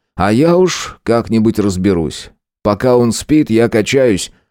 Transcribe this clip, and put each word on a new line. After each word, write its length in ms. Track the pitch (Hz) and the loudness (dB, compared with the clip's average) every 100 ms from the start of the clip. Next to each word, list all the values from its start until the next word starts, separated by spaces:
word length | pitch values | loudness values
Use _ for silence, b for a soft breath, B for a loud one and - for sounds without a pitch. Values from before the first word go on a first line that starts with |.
| _ - | _ -4
А 180 | 98 | 0
я 240 | 110 160 175 | 2 2 2
уж 420 | 185 - - - | 2 -2 -10 -12
как-нибудь 560 | - 117 107 113 110 107 | -2 -2 0 0 0 0
разберусь. 720 | 101 90 92 90 78 - - _ _ _ | -2 0 0 0 -2 -8 -18 _ _ _
Пока 340 | 104 101 127 123 | -4 -2 2 2
он 160 | 120 | 2
спит, 360 | 107 - 151 151 | -2 0 0 2
я 200 | 110 113 | 2 2
качаюсь», 640 | 110 104 139 127 92 - _ _ | 0 0 0 2 0 -4 _ _